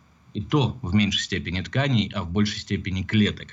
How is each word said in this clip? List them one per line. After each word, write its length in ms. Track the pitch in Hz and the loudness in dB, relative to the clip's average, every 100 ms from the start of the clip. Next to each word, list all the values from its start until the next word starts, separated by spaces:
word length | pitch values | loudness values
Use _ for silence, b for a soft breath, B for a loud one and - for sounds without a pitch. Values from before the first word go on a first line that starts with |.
| _ _ _ | _ _ _
и 80 | 110 | -10
то 380 | 104 147 113 - | 0 2 2 -2
в 140 | 90 104 | 0 2
меньшей 240 | 101 98 | 2 0
степени 400 | - 90 80 90 | -2 -4 -4 -4
тканей, 500 | 87 127 143 117 98 101 | -2 -2 2 2 2 -4
а 80 | |
в 80 | 85 | -2
большей 280 | 92 104 - | 0 0 0
степени 440 | - 98 95 92 | -4 -4 -2 -4
клеток, 460 | 90 110 98 78 - | 0 4 4 2 -10